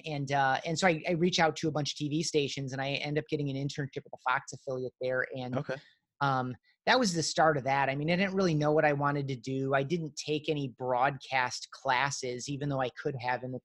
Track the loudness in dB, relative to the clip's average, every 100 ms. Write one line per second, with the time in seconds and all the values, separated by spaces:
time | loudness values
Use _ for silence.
0 | -6 -6 0 2 4 2 0 2 4 2
1 | 0 2 2 4 4 2 -2 0 -4 -4
2 | -4 -2 0 0 0 -4 -6 -4 -4 -4
3 | -2 -4 -2 -2 -2 -2 -2 -4 -6 -6
4 | -12 -4 0 0 -2 -12 -8 -6 -6 -4
5 | -2 -2 -4 -6 -6 -4 -4 -8 -10 _
6 | _ _ 0 2 -2 -8 _ _ 2 4
7 | 4 0 0 4 4 4 2 2 2 0
8 | 0 2 2 2 2 4 4 4 4 4
9 | 2 0 -2 -6 -4 -2 2 2 2 -2
10 | -4 -8 -4 -2 0 -2 -2 -4 -2 2
11 | 2 0 -2 0 0 -4 -12 -6 0 2
12 | 0 -2 -6 -6 -6 -4 -2 -2 -2 -4
13 | -6 -4 -4 -4 -6 -10